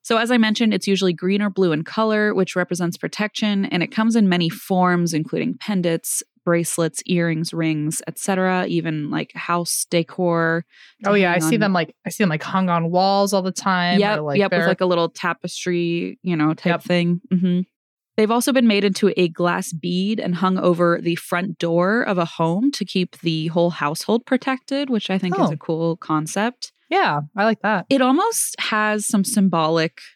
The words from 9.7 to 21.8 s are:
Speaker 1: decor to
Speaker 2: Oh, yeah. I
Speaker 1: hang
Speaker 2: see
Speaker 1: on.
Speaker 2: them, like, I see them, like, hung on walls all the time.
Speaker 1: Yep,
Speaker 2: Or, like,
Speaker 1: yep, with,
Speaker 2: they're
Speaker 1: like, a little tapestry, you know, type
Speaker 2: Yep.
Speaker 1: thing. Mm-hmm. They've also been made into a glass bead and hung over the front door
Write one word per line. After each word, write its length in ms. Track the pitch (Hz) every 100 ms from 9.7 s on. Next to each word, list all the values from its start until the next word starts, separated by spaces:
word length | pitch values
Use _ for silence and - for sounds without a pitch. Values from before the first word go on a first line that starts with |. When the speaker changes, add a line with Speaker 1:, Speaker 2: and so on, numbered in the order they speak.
| - -
Speaker 1:
decor 720 | 170 165 - 180 165 165 165 - - - _
to 60 | -
Speaker 2:
Oh, 20 |
yeah. 160 | 202 180
I 40 |
Speaker 1:
hang 80 | 175
Speaker 2:
see 140 | 160 233
Speaker 1:
on. 20 |
Speaker 2:
them, 140 | 208
like, 200 | 180 160 _ -
I 20 |
see 140 | -
them, 60 | 202
like, 120 | 156
hung 280 | - 190 185
on 200 | 170 165
walls 440 | 180 190 196 202
all 100 | 196
the 80 | 185
time. 480 | - 196 180 175 185
Speaker 1:
Yep, 180 | 202 208
Speaker 2:
Or, 40 |
like, 160 | 151 143
Speaker 1:
yep, 100 | 196
with, 80 | 175
Speaker 2:
they're 60 | 170
Speaker 1:
like, 140 | 185
a 40 | 185
little 220 | 170 165
tapestry, 1080 | - 180 170 175 - 185 175 170 170 123 -
you 120 | 180 165
know, 180 | 151
type 120 | 156 180
Speaker 2:
Yep. 120 | 170
Speaker 1:
thing. 380 | - 175 170 175 -
Mm-hmm. 300 | 185 180 180 185 _ _ _ _ -
They've 140 | 214
also 200 | 233 262
been 160 | 262 233
made 160 | 202
into 300 | 208 190 196 -
a 120 | 175
glass 420 | - 175 180 190
bead 460 | 165 180 180 196 220
and 160 | - 170
hung 220 | 185 190
over 420 | 180 170 175 170
the 140 | 170 170
front 420 | - 175 180 165
door 420 | 170 170